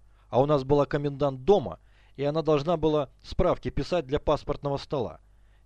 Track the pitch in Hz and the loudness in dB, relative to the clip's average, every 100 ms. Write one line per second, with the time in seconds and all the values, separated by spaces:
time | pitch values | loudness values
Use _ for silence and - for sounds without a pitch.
0 | - - _ 113 143 147 131 143 139 147 | -20 -20 _ 2 4 2 2 2 2 -2
1 | 143 139 143 131 131 202 107 78 _ - | -4 -2 -4 0 2 2 0 -10 _ -20
2 | - - 143 156 156 151 151 165 156 151 | -20 -4 -2 0 2 2 2 0 2 0
3 | 131 - - - 180 - 127 - 135 175 | -2 -10 -4 0 2 0 -2 -4 -2 -2
4 | 131 143 - 143 - 131 143 135 - 143 | -2 -2 0 0 -2 -6 -4 -6 -4 -6
5 | 95 76 - - - _ | -6 -10 -20 -20 -20 _